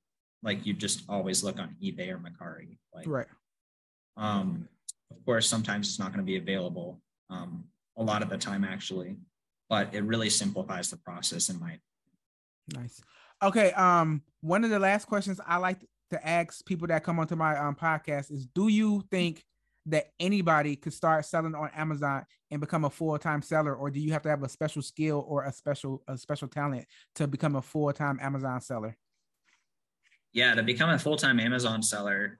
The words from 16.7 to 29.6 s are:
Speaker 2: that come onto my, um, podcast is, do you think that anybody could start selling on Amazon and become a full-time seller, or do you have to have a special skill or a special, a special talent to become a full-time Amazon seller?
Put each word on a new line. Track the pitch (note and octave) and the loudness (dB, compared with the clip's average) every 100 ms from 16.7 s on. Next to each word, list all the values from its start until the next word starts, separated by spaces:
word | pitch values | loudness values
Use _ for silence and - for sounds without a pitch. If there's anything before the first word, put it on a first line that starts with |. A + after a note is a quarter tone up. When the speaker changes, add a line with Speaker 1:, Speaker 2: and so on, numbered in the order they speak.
| F3+ E3 | -4 0
Speaker 2:
that | D#3+ | 0
come | E3 E3 | 2 0
onto | D#3 E3 | 0 0
my, | D#3+ D3 | 2 2
um, | D3 C#3+ | 0 0
podcast | E3 D#3 - C#3+ C#3 | 0 0 -2 -4 -4
is, | D3 B2+ | -8 -6
do | F3+ G#3+ | 0 4
you | G#3+ G#3+ G#3 F#3+ | 4 4 2 0
think | F#3 E3+ D#3+ - _ _ _ D#3 | 0 0 -2 -12 _ _ _ -2
that | D#3 - - | 0 0 -2
anybody | F3+ G3+ E3+ D#3 D3 C#3+ | 0 2 4 4 4 -2
could | D#3+ | -6
start | - E3 D#3+ D3 | 0 2 2 2
selling | E3+ D#3+ D#3 | -2 -2 -4
on | D3+ | -6
Amazon | D#3 D#3+ D3 C#3+ C3+ - _ - | -4 -2 -2 -2 -2 -6 _ -10
and | D3 | -6
become | D3 E3 D3 | -2 0 0
a | |
full-time | - D#3+ D3 E3 D3 | 0 -2 -2 0 -2
seller, | - D#3 D3+ B2+ | 0 2 2 -2
or | C#3 | -4
do | C#3 | -2
you | D3+ | 0
have | D#3 | 0
to | D3+ | 0
have | C#3+ | 0
a | C3+ | -2
special | - D#3 D3+ | -4 -4 -4
skill | C3+ - D#3 D3 D3 | -6 -2 0 0 -2
or | C#3+ | -2
a | C3+ | -2
special, | - - C#3 C#3 C3 - | -4 -4 -4 -4 -6 -8
a | C3 | -8
special | - D3 C3 | -6 -6 -6
talent | D3+ C#3+ B2+ - - _ - | -4 -2 -4 -8 -20 _ -2
to | D3 | -2
become | C#3 D#3 C#3 | 0 0 0
a | |
full-time | - D#3 D3 C#3 D3 C#3 | -2 0 0 0 -2 -2
Amazon | C3+ C#3 C3 B2+ | -4 -4 -4 -6
seller? | - A#2+ A2 A2+ _ _ _ _ _ _ | -6 -6 -6 -10 _ _ _ _ _ _